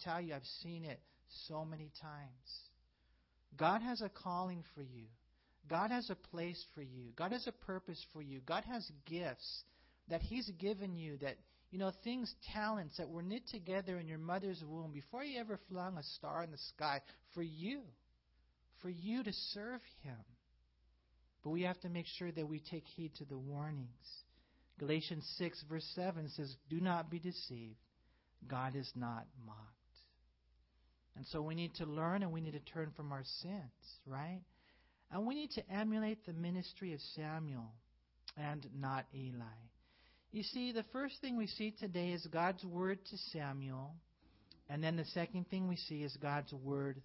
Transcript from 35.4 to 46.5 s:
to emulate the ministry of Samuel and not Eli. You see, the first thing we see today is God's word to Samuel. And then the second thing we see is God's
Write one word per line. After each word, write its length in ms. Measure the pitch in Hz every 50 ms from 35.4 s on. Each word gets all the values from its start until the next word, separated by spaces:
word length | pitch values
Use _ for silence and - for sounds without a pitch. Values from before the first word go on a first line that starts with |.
| 302 -
to 200 | - 226 - -
emulate 540 | 190 202 220 220 214 220 214 214 220 220 -
the 80 | - 165
ministry 600 | 165 170 175 180 185 180 - - - 196 180 160
of 60 | 139 - - -
Samuel 560 | 160 156 151 156 160 156 147 135 123 113 113 113 117 - _ _ _ _ _ _ _ _ - -
and 320 | 151 151 147 147 151 139 139 -
not 300 | 139 139 135 135 135 131 - -
Eli. 300 | 135 131 131 123 120 117 110 110 113 117 117 - - - - - - - - - - _ _
You 120 | - 214 202
see, 280 | - - 254 247 247
the 120 | 233 226 214 -
first 300 | - 262 277 269 - -
thing 160 | - 262 240
we 100 | 233 220
see 240 | 202 - - 214 214 214 -
today 320 | 233 202 175 180 175 180
is 160 | 175 170 170 165
God's 360 | 165 165 170 185 190 185 -
word 340 | 185 175 175 185 190 196 190 -
to 120 | - 220 190 - -
Samuel. 640 | - 160 147 139 135 139 135 135 131 131 135 143 165 165 - - _ _ - - - - - - - - -
And 160 | - 143 151 160
then 140 | 160 170
the 80 | 165 156
second 420 | - - 180 170 - - 180 180 -
thing 180 | - 190 185
we 100 | 185 180
see 240 | 170 - - 160 147
is 160 | 147 143 139 139
God's 320 | 151 143 143 147 143 -